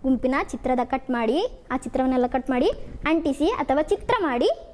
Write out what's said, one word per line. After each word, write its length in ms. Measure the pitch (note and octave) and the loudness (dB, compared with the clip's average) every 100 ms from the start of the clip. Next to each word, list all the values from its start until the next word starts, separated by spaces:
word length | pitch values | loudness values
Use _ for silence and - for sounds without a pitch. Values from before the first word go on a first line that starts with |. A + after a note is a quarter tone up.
ಗುಂಪಿನ 320 | C4 B3+ C4 C4+ | 2 2 2 0
ಚಿತ್ರದ 360 | G4+ A#3+ B3+ B3+ | -2 -4 -2 0
ಕಟ್ 260 | B3 C4 - | 0 -4 -2
ಮಾಡಿ, 580 | B3 A3+ C#4+ B4 - - | 0 2 2 -2 -6 -6
ಆ 60 | C4 | -6
ಚಿತ್ರವನ್ನೆಲ್ಲ 500 | A#3+ - C4 B3+ B3 | -2 0 2 2 2
ಕಟ್ 220 | C4 - | 0 0
ಮಾಡಿ 200 | B3 F4 C#5+ - - D4 | 2 0 0 -8 -4 0
ಅಂಟಿಸಿ, 440 | E4 D#4+ C4 D#4+ | 2 0 0 0
ಅಥವಾ 320 | B4 D4 C4+ | 0 0 0
ಚಿತ್ರ 340 | D#4 G4+ - A#4+ | 0 -2 0 0
ಮಾಡಿ 280 | D#4+ A#3+ F#4+ E5+ - | 2 2 2 0 -8